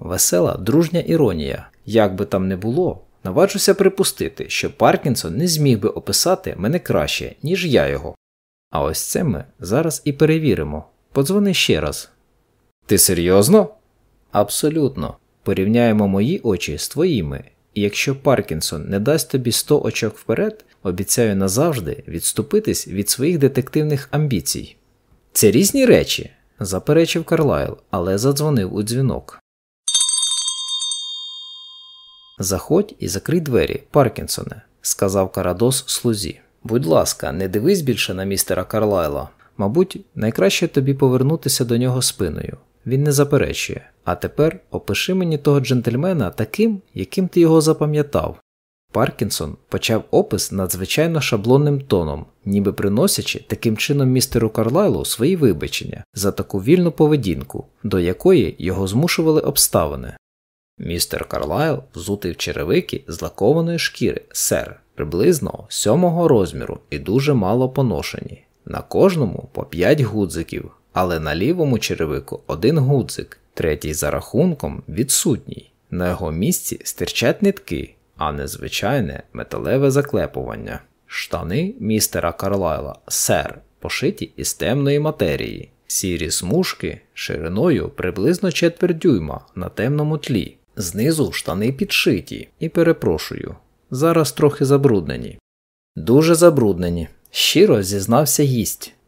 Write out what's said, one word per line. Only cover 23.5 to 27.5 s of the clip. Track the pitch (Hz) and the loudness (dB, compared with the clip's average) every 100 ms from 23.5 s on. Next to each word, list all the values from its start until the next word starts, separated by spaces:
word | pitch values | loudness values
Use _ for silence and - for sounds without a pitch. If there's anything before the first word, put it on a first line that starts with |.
| - - 156 151 139 - | 2 -2 0 0 -2 -2
амбіцій". | 147 151 101 - - - - _ _ _ _ _ | -2 0 0 -2 -6 -10 -18 _ _ _ _ _
"Це | - 107 | 2 4
різні | 117 196 277 254 | 6 4 4 6
речі", | 101 - - - _ _ - | 6 4 -4 -8 _ _ -10
заперечив | 98 92 - 160 165 170 | -6 -2 2 4 4 0
Карлайл, | 160 165 147 | 0 2 2